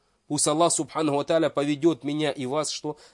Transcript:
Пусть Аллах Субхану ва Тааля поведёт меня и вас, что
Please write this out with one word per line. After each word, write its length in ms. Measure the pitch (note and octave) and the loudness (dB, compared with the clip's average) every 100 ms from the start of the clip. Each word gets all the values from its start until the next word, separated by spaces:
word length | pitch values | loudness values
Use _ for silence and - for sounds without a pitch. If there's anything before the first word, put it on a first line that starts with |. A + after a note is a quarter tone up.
| _ _ - | _ _ -6
Пусть 180 | D3 D#3 | -2 0
Аллах 260 | D3+ E3+ | 4 2
Субхану 440 | D#3+ C#3+ D3+ D#3 C#3+ | 2 -4 -2 0 0
ва 80 | |
Тааля 260 | C#3 E3 D3+ | 2 2 2
поведёт 540 | - C#3+ D3 E3 D#3 | 0 -2 2 2 2
меня 260 | C#3+ D3+ D3+ | -2 -2 -2
и 160 | C#3+ B2+ | -2 -4
вас, 240 | C#3+ D3 | -4 -4
что 260 | - D3+ - - | -6 -8 -10 -16